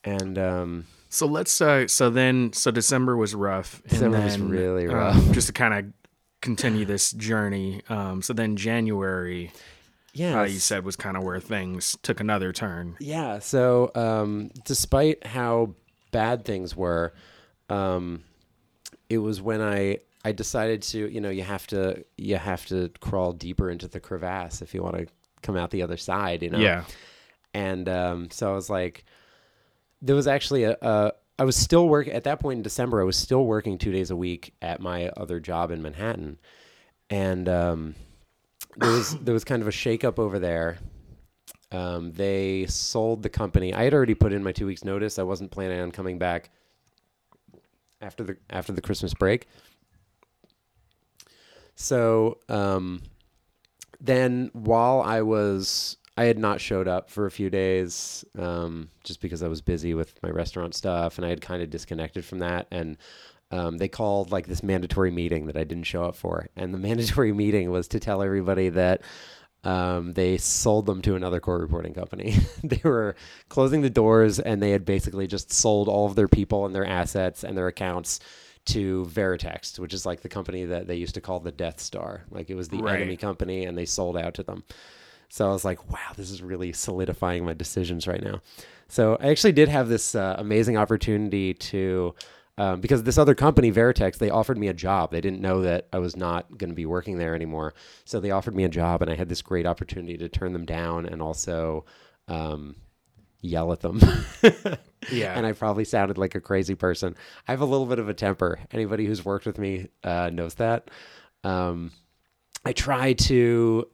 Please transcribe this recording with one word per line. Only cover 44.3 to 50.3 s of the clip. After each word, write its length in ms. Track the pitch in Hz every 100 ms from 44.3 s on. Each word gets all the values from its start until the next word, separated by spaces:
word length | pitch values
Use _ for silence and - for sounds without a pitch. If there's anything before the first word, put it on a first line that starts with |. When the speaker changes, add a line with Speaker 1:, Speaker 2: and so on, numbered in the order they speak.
Speaker 1:
in 80 | 101
my 80 | 98
two 140 | 92 101
weeks 180 | 90
notice. 340 | 98 101 107 -
I 40 |
wasn't 280 | 92 95 95
planning 300 | 98 95 90
on 120 | 90
coming 260 | 92 92 90
back 320 | 90 87 - _ _ _ _ _ _ _ _ _ _ - _ _ _ _
after 200 | 101 -
the, 140 | 92 95 _
after 220 | 92 90
the 80 | 95
Christmas 320 | - 101 90
break. 320 | - 95 123 - _ _ _ _ _ _ _ _